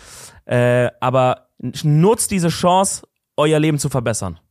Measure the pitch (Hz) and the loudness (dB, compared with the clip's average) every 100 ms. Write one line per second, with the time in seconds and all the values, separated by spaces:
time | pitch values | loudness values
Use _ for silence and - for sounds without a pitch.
0 | - - - - - 123 123 123 123 - | -20 -20 -20 -18 -4 0 2 2 0 -2
1 | 123 131 127 - _ - 123 - 151 151 | -2 0 0 -2 _ -12 -12 -4 0 4
2 | 185 233 - 196 170 - 180 185 190 - | 4 2 -2 -2 -2 0 2 2 0 -4
3 | - _ _ - 151 156 156 147 139 131 | -14 _ _ -2 0 2 2 0 -2 -4
4 | 117 110 95 82 _ | -4 -4 -8 -12 _